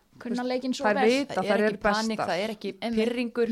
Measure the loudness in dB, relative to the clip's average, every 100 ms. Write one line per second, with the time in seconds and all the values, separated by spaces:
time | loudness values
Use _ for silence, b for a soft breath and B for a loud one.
0 | _ -12 -6 -4 -2 -2 -2 0 0 4
1 | 4 4 0 -2 2 2 2 2 0 2
2 | 0 -2 -2 -2 -2 -6 -10 -8 -4 0
3 | 0 0 -2 0 2